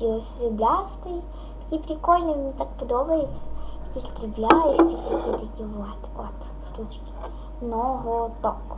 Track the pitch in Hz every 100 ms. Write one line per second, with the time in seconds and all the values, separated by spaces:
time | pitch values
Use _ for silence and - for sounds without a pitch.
0 | 233 220 - - 240 214 220 349 381 -
1 | 359 349 - - - - - 311 - 311
2 | - 349 339 285 269 269 277 - 233 240
3 | 302 320 277 - - - - - - -
4 | - - 220 220 220 320 320 302 330 -
5 | - - - - 214 - 214 208 202 208
6 | - - 214 - - - - 226 220 -
7 | - - - - - - 240 226 254 254
8 | 233 233 226 - 220 - -